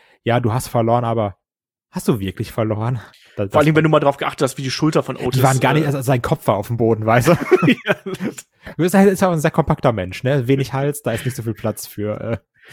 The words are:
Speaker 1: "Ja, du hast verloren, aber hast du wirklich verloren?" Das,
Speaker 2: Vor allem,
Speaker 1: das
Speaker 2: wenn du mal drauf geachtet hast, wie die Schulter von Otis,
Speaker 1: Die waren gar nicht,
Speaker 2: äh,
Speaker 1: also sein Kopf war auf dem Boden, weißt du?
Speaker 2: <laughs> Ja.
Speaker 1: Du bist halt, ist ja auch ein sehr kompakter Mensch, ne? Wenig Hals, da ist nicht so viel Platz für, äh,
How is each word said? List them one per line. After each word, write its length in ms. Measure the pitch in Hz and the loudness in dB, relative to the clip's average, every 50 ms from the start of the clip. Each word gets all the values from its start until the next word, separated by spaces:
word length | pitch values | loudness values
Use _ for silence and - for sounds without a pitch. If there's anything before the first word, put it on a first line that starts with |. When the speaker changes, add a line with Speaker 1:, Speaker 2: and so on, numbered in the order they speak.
| _ _ _ _ - | _ _ _ _ -2
Speaker 1:
"Ja, 180 | 113 113 123 | 0 0 2
du 120 | 123 113 110 | 2 0 -2
hast 160 | 131 - - | -2 -4 -2
verloren, 360 | - 120 113 113 117 120 120 | -2 0 0 2 2 0 0
aber 320 | 117 113 113 107 101 92 _ _ _ _ _ _ _ _ _ _ _ | 0 -2 -2 -2 -4 -6 _ _ _ _ _ _ _ _ _ _ _
hast 180 | - 185 - - | -12 -8 -2 -2
du 120 | 151 104 | -2 -2
wirklich 320 | 98 95 - - 117 - - | -2 -6 -6 -6 -8 -8 -4
verloren?" 480 | - 113 110 110 104 110 120 131 113 - - _ _ _ _ - | -4 -2 -2 -2 -4 -4 -4 -4 -6 -8 -14 _ _ _ _ -8
Das, 140 | - 104 98 - | -8 -6 0 2
Speaker 2:
Vor 80 | 156 | 2
allem, 80 | 147 156 | 4 4
Speaker 1:
das 80 | 156 | 4
Speaker 2:
wenn 80 | 156 160 | 4 4
du 60 | 156 | 4
mal 100 | 151 151 | 4 4
drauf 160 | 147 143 143 | 4 2 0
geachtet 260 | - 151 143 - - 147 | 0 -4 -6 -4 -2 -2
hast, 160 | 123 - - | -2 -2 -4
wie 40 | 139 | -6
die 100 | 131 - | -6 -4
Schulter 320 | - 151 156 156 160 131 | -2 -2 0 2 0 -2
von 120 | - 131 | -2 -6
Otis, 220 | - - 123 127 131 | -6 -4 -2 0 2
Speaker 1:
Die 40 | 120 | 4
waren 160 | 135 135 127 | 4 2 4
gar 120 | 123 127 139 | 2 2 2
nicht, 120 | 151 156 | 2 2
Speaker 2:
äh, 20 | |
Speaker 1:
also 140 | 147 139 139 123 | 0 -2 -2 0
sein 180 | 120 135 123 | 0 0 0
Kopf 260 | - - 165 - - - | 0 -2 -4 -2 0 0
war 80 | 110 | 0
auf 100 | 98 104 | 0 0
dem 100 | - 120 | -4 -2
Boden, 300 | 113 120 110 113 107 107 | 0 2 2 2 2 2
weißt 220 | 110 - 139 123 147 | 2 2 4 4 4
du? 40 | 175 | 2
Speaker 2:
<laughs> 440 | - - - 359 - - 254 240 - - | 2 2 2 2 4 4 4 2 0 0
Ja. 100 | 214 196 - - | -4 -4 -4 -4
Speaker 1:
Du 720 | 196 185 - 180 - - - - _ _ _ - - - | -12 -10 -6 -8 -8 -8 -10 -18 _ _ _ -20 -14 -6
bist 180 | - 156 180 165 | -2 -2 2 4
halt, 140 | 196 196 202 | 4 4 4
ist 140 | 190 - 202 | 4 2 0
ja 60 | 185 | 0
auch 40 | 170 | 0
ein 80 | 160 | 0
sehr 100 | 143 160 - | 0 0 0
kompakter 400 | - 160 - 156 - - 139 113 | 0 0 0 0 0 2 0 0
Mensch, 300 | 101 92 92 92 - - | 0 -4 -6 -8 -4 -2
ne? 220 | 127 143 143 120 120 | 0 0 0 2 2
Wenig 240 | 135 135 135 - - | 0 0 0 -4 -4
Hals, 280 | 135 139 147 143 - - | -4 -4 -4 -4 -4 -6
da 100 | 127 110 | -6 -6
ist 120 | 107 - | -4 -6
nicht 120 | 131 123 | -6 -8
so 60 | - 110 | -6 -6
viel 100 | 117 107 | -8 -8
Platz 320 | - - 110 104 - - | -4 -4 -6 -6 -6 -10
für, 340 | - - - 104 104 104 - | -14 -10 -8 -6 -6 -6 -6
äh, 160 | - 110 117 - _ _ _ _ _ - | -6 -8 -8 -8 _ _ _ _ _ -20